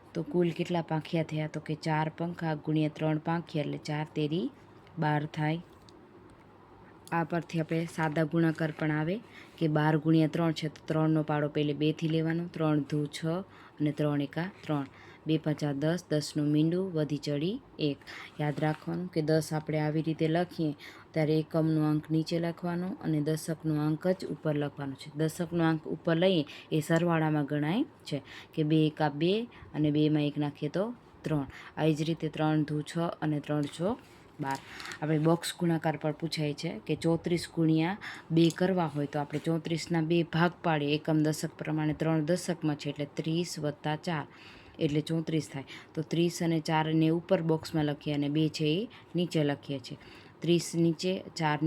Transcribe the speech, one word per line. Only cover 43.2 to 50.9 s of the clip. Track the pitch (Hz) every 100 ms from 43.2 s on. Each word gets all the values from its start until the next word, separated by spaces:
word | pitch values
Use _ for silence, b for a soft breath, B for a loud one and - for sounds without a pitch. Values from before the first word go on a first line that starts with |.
| 160 165 170 165
વત્તા | 147 147 151 156 180
ચાર | 156 139 B B B B -
એટલે | 156 147 151
ચોત્રીસ | 165 156 160 -
થાય. | 139 - B B
તો | 160
ત્રીસ | 156 165 170 170
અને | 170 165 156
ચારને | 156 156 160 160 170
ઉપર | - 180 160
બોક્સમાં | 160 - 160 147
લખીએ | 143 151 143
અને | 143 151
બે | 156 -
છે | 151 170
એ | 240 B B 165
નીચે | 175 160 147
લખીએ | 139 - 139 -
છીએ. | 143 B B B -
ત્રીસ | 160 170 - 170
નીચે, | 170